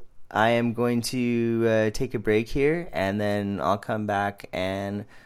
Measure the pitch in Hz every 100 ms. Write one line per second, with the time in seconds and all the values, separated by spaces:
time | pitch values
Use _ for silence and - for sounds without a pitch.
0 | - - - - 110 120 120 113 120 120
1 | 113 127 120 117 117 113 113 110 110 -
2 | 127 117 104 107 117 143 139 170 170 -
3 | 95 104 104 104 101 98 71 104 - 110
4 | 104 101 101 101 - - 92 98 98 101
5 | 101 -